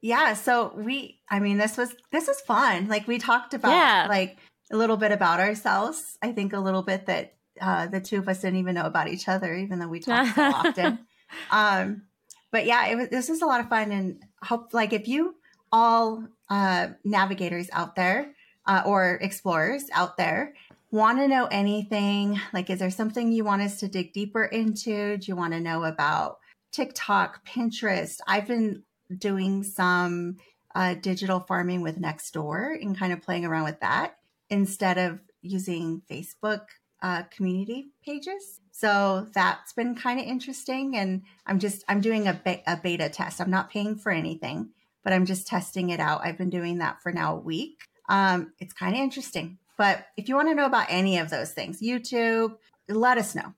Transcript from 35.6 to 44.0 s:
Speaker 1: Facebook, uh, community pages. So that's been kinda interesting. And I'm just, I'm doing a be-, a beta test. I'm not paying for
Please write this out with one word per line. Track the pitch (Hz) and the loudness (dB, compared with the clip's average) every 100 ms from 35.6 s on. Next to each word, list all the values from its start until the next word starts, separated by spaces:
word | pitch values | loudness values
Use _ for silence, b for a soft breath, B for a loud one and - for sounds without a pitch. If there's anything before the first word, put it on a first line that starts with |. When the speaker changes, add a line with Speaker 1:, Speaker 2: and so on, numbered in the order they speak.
| 190 170 165 165 - | -2 -4 -4 -6 -8
Speaker 1:
Facebook, | 131 180 - 214 208 208 - _ _ | -12 -12 -6 -4 -4 -6 -20 _ _
uh, | 185 180 | -6 -4
community | 180 - 190 180 202 247 277 _ | -6 -4 -2 -2 -4 -8 -12 _
pages. | - 285 294 392 392 - _ | -10 -10 -8 -10 -12 -20 _
So | - 220 202 196 190 214 | -2 2 4 4 0 -2
that's | 196 185 185 - | 0 2 0 -6
been | - 240 240 | -6 -4 -2
kinda | 247 247 | -2 -2
interesting. | - 254 254 262 - 262 269 247 | -4 -6 -6 -12 -6 -6 -4 -2
And | 196 185 b b - | -2 -2 b b -2
I'm | 196 | 0
just, | 202 196 - | 0 -4 -2
I'm | 208 | 0
doing | 208 220 202 | 2 2 0
a | |
be-, | 180 - - - | 0 -2 -2 -2
a | 170 | -2
beta | 185 170 147 | -2 -2 -2
test. | - 185 - | -4 -8 -4
I'm | 180 | 0
not | 190 190 | 0 0
paying | 208 208 | -4 -4
for | 214 | -4